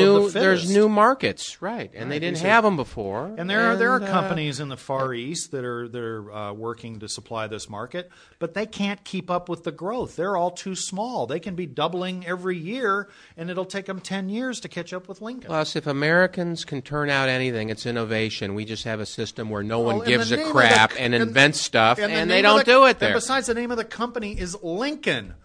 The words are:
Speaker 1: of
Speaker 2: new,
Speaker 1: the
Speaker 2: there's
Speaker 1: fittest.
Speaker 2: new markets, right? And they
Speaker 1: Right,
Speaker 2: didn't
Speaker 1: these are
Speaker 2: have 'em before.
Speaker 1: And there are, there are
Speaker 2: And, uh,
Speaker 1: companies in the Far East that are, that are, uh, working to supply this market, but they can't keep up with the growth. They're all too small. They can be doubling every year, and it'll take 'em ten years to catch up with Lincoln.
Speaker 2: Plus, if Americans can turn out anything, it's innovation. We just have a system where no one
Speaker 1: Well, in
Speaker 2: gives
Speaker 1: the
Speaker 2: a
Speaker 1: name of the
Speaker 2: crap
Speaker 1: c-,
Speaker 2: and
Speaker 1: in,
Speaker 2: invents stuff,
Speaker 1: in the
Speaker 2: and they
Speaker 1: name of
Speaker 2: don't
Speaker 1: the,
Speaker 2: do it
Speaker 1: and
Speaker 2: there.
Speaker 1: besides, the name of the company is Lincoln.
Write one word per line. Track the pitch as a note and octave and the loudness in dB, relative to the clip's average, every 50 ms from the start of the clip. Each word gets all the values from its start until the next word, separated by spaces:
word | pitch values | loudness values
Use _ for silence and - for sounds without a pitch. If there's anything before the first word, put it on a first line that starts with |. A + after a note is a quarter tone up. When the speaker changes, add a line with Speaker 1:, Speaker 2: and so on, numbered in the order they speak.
| F#3+ G3 G3+ | 6 6 6
Speaker 1:
of | G3+ G3+ | 6 4
Speaker 2:
new, | G3 | 2
Speaker 1:
the | - G3+ | 2 2
Speaker 2:
there's | G3 F#3+ F#3 F3 | 2 4 2 2
Speaker 1:
fittest. | E3 F#3 G3 | 2 2 4
Speaker 2:
new | G3+ G#3+ G#3+ | 4 4 4
markets, | G#3+ G#3 G#3+ B3 C4+ C4+ - G#2 F#2+ - - - - - | 4 4 4 4 4 2 0 -2 -2 -4 -10 -14 -12 -10
right? | F3 G3 A#3+ G#3+ A#2 - - | -8 -8 -8 -8 -10 -10 -10
And | G2+ A2+ C3 | -10 -8 -6
they | C#3+ | -4
Speaker 1:
Right, | D3+ | -4
Speaker 2:
didn't | E3 F3 F3+ | -4 -4 -4
Speaker 1:
these | D#3+ F3 | -2 2
are | F#3+ | 4
Speaker 2:
have | A3 A#3 G#3+ | 4 6 6
'em | G#3 F#3+ | 4 2
before. | C#3+ A#2+ - - A#2+ G#2 G2 G2 A2+ D3 F#3+ A3 F#3+ | 0 -2 -4 -6 -6 -6 -4 -4 -4 -6 -8 -8 -8
Speaker 1:
And | E3+ F#3 | -6 -2
there | G3+ A3 A#3 - | 0 0 2 2
are, | F#3+ | 2
there | F#3+ - G3+ | 2 2 2
are | C4 | 2
Speaker 2:
And, | B3 G3+ | 0 0
uh, | G3 | 0
Speaker 1:
companies | F#3+ F3+ - - E3+ D#3+ D3+ D3 C3 C#3 | 0 0 0 0 -2 -2 -2 -4 -4 -6
in | D3+ C#3 | -6 -8
the | C3 | -10
Far | A#2 - - C3+ C3+ C3+ C3 B2 | -10 -8 -6 -4 -2 -2 -2 -4
East | A#2+ A#2+ C#3 E3+ - - - | -6 -6 -6 -8 -8 -8 -8
that | D3 C3 B2 | -8 -6 -6
are, | B2 A#2+ A#2+ A#2+ A#2 | -6 -6 -6 -8 -8
that | A#2 B2 | -8 -8
are, | A#2 A2+ A2+ G#2+ G2+ G#2 | -8 -8 -8 -10 -10 -12
uh, | G#2 G#2+ G#2 G2+ | -10 -10 -10 -8
working | G#2 G#2+ A2+ A#2 A#2 A#2 B2 A#2 A2+ G#2 | -8 -8 -8 -8 -8 -8 -12 -14 -14 -12
to | G#2+ G#2 | -12 -12
supply | - A#2 G#2+ - A#2+ A2 A2 | -12 -12 -12 -10 -8 -6 -6
this | G#2 A2 G2+ - - | -6 -8 -10 -10 -10
market, | G#2+ G2+ A#2+ B2 - F3 F3 F3+ _ - - _ _ - | -12 -12 -10 -10 -10 -10 -10 -12 _ -20 -20 _ _ -8
but | E3+ E3 | -8 -6
they | E3 G3 A3 | -6 -6 -6
can't | A3 - - G3+ G3+ G3+ - - | -6 -4 -4 -4 -4 -4 -6 -10
keep | - - F#3 F3 - | -10 -8 -8 -4 -4
up | F3+ F3 F3 - | -4 -4 -4 -6
with | E3+ E3 - | -8 -8 -8
the | E3+ | -8
growth. | D3 - E3 G3 A#3+ B3+ E3+ - - | -8 -8 -8 -6 -6 -6 -6 -8 -6
They're | - E3+ G3+ G3+ | -4 -4 -2 0
all | F3 F3 F3+ | 0 0 -2
too | F3 - - G3 F#3 | -4 -6 -10 -8 -8
small. | E3+ - - F#3 F#3+ A3 B3+ B3 F3+ - | -8 -8 -8 -6 -8 -6 -6 -4 -6 -4
They | A2+ C#3+ F3 | -4 -6 -6
can | - G#3 F3+ | -6 -8 -8
be | F3 F3+ | -8 -8
doubling | D3 B2 D3+ D3+ D#3+ F3 F3+ F3+ F#3 F#3 F3+ F3+ | -8 -4 -4 -4 -2 -2 -4 -6 -6 -8 -8 -6
every | E3+ F#3 F3+ F3 F#3 F3+ E3+ | -6 -6 -4 -4 -4 -4 -4
year, | D3+ F3+ A#3 C4+ B3 G3+ G3 G3+ G3 - - - - - - E3 | -6 -8 -6 -2 0 0 0 0 -2 -8 -14 -20 -20 -20 -14 -12
and | E3 F3+ | -8 -8
it'll | F3+ F#3+ F#3 | -6 -6 -6
take | F#3 G3+ G3 F#3+ G3 | -6 -6 -10 -8 -8
'em | F#3+ F#3 | -10 -10
ten | - - F#3+ G3 F#3 F#3+ | -8 -6 -6 -6 -4 -4
years | G#3 A#3 B3+ C4 A3+ - | -4 -4 -4 -4 -6 -6
to | - E3+ | -10 -10
catch | - F3 E3+ - | -10 -10 -10 -8
up | F3+ F#3 F#3 - | -10 -12 -12 -12
with | F#3+ - | -16 -14
Lincoln. | G#3+ A3+ B3+ B3 - | -12 -14 -12 -12 -8
Speaker 2:
Plus, | G3 E3 D#3 D#3 D#3 - | -4 -2 -2 -2 -2 -4
if | D#3+ - | -4 -2
Americans | D3+ C#3 C#3 D3 D#3 E3 F3+ F#3 F3+ F3+ F#3+ F3 E3+ E3+ E3 - | -2 -2 0 2 2 4 4 4 2 0 -2 -4 -4 -4 -6 -8
can | - D3 C3 | -8 -8 -8
turn | - - C#3+ D3 D3 C#3+ | -8 -6 -4 -2 0 0
out | C#3 C3+ C3+ C3 | 2 2 2 2
anything, | B2+ B2+ C3 B2+ A#2+ A2 G#2+ A2 | 2 0 0 0 -2 -2 -2 -4
it's | A2 - - | -4 -4 -4
innovation. | A#2+ A#2+ A#2 A2+ G#2+ A2+ A2 A2 A2 - - A2 G2 G2 | -4 -2 -2 -2 -2 0 0 0 -2 -2 -4 -6 -4 -4
We | G#2+ G#2+ | -4 -6
just | G#2+ A2 - - | -6 -8 -8 -6
have | A#2 A2+ G#2+ | -6 -6 -6
a | G#2+ | -6
system | - - - A2+ - - - A2+ A2 | -8 -6 -6 -8 -6 -6 -8 -6 -6
where | G#2+ G2+ | -4 -4
no | G2+ G#2+ A2+ A#2 | -2 -2 0 2
one | A#2 A#2 A#2 G#3+ | 2 2 2 2
Speaker 1:
Well, | |
in | A3+ A#2+ | 2 4
Speaker 2:
gives | B2 A#2+ A#3 A2+ | 4 4 4 2
Speaker 1:
the | A#2+ | 0
Speaker 2:
a | D4+ | 0
Speaker 1:
name | D#4 D#4 | 0 2
of | |
the | D4+ C3 | 6 6
Speaker 2:
crap | A#2+ A2+ A2 A2 A2 A2 | 8 8 10 8 8 6
Speaker 1:
c-, | - B2 | 4 0
Speaker 2:
and | B2+ A#2+ A#2+ | 0 2 2
Speaker 1:
in, | A#2 | 2
Speaker 2:
invents | A2+ A2+ A2+ C3+ C#3 D3 D3+ - | 2 4 6 6 6 6 4 2
stuff, | - - - A#2 A2 A2+ B2 G#3 | -2 2 4 6 6 6 6 4
Speaker 1:
in | G#3 - | 2 0
the | D#3+ | 0
Speaker 2:
and | D#3+ E3 F3 | 0 0 2
they | F3+ F#3+ | 4 6
Speaker 1:
name | G3 | 6
of | G#3 | 8
Speaker 2:
don't | G#3+ A3 | 8 8
Speaker 1:
the, | A#3+ | 8
Speaker 2:
do | A#3 B3+ C4 C4+ | 8 8 10 10
it | B3+ | 8
Speaker 1:
and | A3+ - | 6 4
Speaker 2:
there. | - G#3+ G3+ | 2 2 2
Speaker 1:
besides, | A3+ A3 - C4 C4+ A3+ | 2 0 0 -2 0 0
the | B3 A3+ | -2 -2
name | A#3 A#3+ A#3+ | -2 -2 -4
of | B3 | -4
the | A3+ A3 | -4 -6
company | A3+ - - A#3 B3 A#3+ B3 G#3+ G3+ G#3+ | -6 -6 -6 -6 -6 -4 -6 -6 -6 -6
is | - F#3 F3 F3+ - | -6 -6 -8 -8 -8
Lincoln. | - E3 E3+ G3 C4 D4 D4+ D4 - G3 D3 A#2 G2 F2+ E2+ - | -6 -6 -4 -2 -4 -4 -4 -4 -2 -2 -2 -2 -4 -8 -14 -10